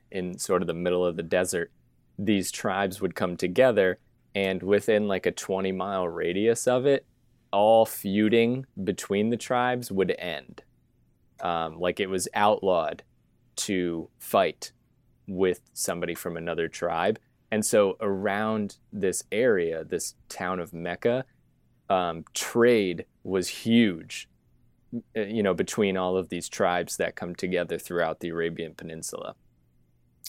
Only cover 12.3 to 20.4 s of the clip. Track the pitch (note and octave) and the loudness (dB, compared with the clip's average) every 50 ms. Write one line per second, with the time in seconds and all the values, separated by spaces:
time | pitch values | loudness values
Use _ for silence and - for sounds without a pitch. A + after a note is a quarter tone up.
12.3 | - G#2+ G#2 G#2+ G#2+ - G2 F#2+ F2+ E2 D#2 D#2 E2 - - _ _ _ _ _ | 0 2 4 4 4 2 2 2 2 2 0 -2 -4 -8 -12 _ _ _ _ _
13.3 | _ _ _ _ _ - - - G2 F2+ F2+ E2+ E2 E2 D#2 - _ - - - | _ _ _ _ _ -6 -4 -2 0 0 0 -2 -2 -4 -8 -10 _ -20 -6 0
14.3 | - G2+ F#2 E2 - - - - - _ _ _ _ _ _ _ _ _ _ G2+ | 2 2 4 2 0 -6 -14 -18 -18 _ _ _ _ _ _ _ _ _ _ -6
15.3 | F#2+ F2+ F#2+ F#2 F2 - _ _ - - - - F2 E2+ F2 E2+ E2+ - - F2+ | -2 2 2 2 2 0 _ _ -10 -8 -6 -4 -4 -4 -4 -6 -6 -6 -8 -8
16.3 | E2+ E2 E2 E2+ E2 E2 E2 D#2+ - - E2+ E2+ E2 E2 F2 G#2 A2+ - _ _ | -8 -6 -6 -4 -4 -4 -4 -4 -4 -4 -4 -2 0 0 0 0 0 -2 _ _
17.3 | _ _ _ - A2 G#2+ G#2 - A#2 G#2+ G2+ F#2+ - - A2 G2+ G2 F#2+ G2+ G2+ | _ _ _ -4 -2 -2 0 2 4 4 4 4 2 -2 -2 -2 -2 -2 -2 -2
18.3 | G2 G#2 A2 A2 A2 G#2+ G2+ G2 - _ _ _ - G2+ G2 F#2 F2 - - - | -2 0 0 0 -2 -2 -4 -6 -8 _ _ _ -6 -2 -2 0 0 -2 -4 -4
19.3 | G2+ G#2+ B2+ B2 G#2 F2+ E2+ E2 E2 D#2+ D#2 - F2+ D#2+ - - - _ _ - | 0 2 4 4 4 4 2 0 -2 -4 -6 -4 -6 -6 -6 -6 -12 _ _ -14
20.3 | - - | -10 -6